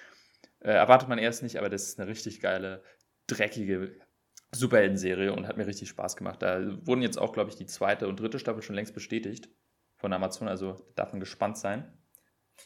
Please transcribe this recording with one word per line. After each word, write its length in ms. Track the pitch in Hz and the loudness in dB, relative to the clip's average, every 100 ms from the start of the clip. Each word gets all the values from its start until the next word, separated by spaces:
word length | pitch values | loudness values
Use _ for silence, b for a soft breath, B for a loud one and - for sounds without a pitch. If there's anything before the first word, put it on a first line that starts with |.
| B B B B B _ | B B B B B _
äh, 120 | - | 2
erwartet 380 | 107 107 127 131 | 6 10 10 10
man 80 | 117 | 0
erst 260 | 113 117 | 0 -2
nicht, 140 | 123 - | -6 -4
aber 120 | 101 | -2
das 140 | 98 | -2
ist 160 | - - | -6 -8
eine 100 | 98 | -8
richtig 320 | 110 - 95 | -6 -8 -4
geile, 420 | 95 95 95 95 b b _ _ - | -2 0 -4 -10 b b _ _ -8
dreckige 680 | - 107 - 98 95 95 - - _ _ - _ | -2 -2 -2 -2 -2 -2 -10 -20 _ _ -20 _
Superhelden-Serie 800 | 113 123 117 98 98 92 92 98 | -2 4 6 6 4 0 2 2
und 140 | 101 98 | 0 -4
hat 100 | - | -4
mir 100 | 101 | -4
richtig 220 | 98 101 | -4 -10
Spaß 260 | - 95 - | -6 -6 -6
gemacht. 240 | 95 95 | -8 -2
Da 180 | 98 92 98 98 - | 0 0 -2 -6 0
wurden 160 | 127 | 2
jetzt 160 | 120 - | 2 0
auch, 160 | 110 | -2
glaub 140 | - 101 | 0 -2
ich, 80 | - | -4
die 100 | 95 | -14
zweite 420 | - 98 104 104 | -2 0 0 0
und 120 | 98 | -2
dritte 200 | 110 - | -4 -4
Staffel 220 | - 110 | -4 -6
schon 140 | - 101 | -6 -6
längst 180 | 104 | -6
bestätigt 560 | - - 113 110 120 - _ _ _ _ _ | -10 -6 -6 -6 -10 -14 _ _ _ _ _
von 160 | 98 | -4
Amazon, 340 | 92 95 - 110 | -2 -2 -4 -6
also 440 | 95 95 92 - - | -4 -6 -8 -10 -4
darf 160 | 98 | -4
man 80 | 98 | -4
gespannt 380 | 95 - 104 107 | -10 -4 -4 -2
sein. 360 | 98 107 - - _ _ b _ _ _ | -4 -6 -8 -18 _ _ b _ _ _